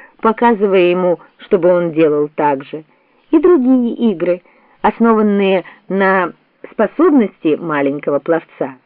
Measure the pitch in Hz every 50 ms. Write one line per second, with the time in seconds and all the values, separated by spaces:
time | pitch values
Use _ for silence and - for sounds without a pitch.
0 | - - _ _ - 226 220 - 240 233 233 190 208 196 190 190 175 175 175 185
1 | 180 180 165 160 - _ _ _ - - 214 185 160 180 180 175 175 170 151 156
2 | 165 147 151 147 147 151 - - 151 147 139 135 143 - - 156 156 _ _ _
3 | _ _ _ _ _ _ - 311 294 359 359 277 247 254 262 254 240 233 - -
4 | 233 220 190 156 175 180 175 180 - _ _ _ _ _ _ _ - 214 - -
5 | 226 233 220 214 214 208 202 202 196 190 190 180 - - - - _ - 185 196
6 | 196 190 190 190 180 160 - _ _ _ _ _ - - - - 220 190 - -
7 | 330 370 302 262 214 185 - _ - 160 143 - 170 160 151 143 143 139 143 143
8 | - 156 143 139 - - 165 160 - _ - - 156 131 131 127 _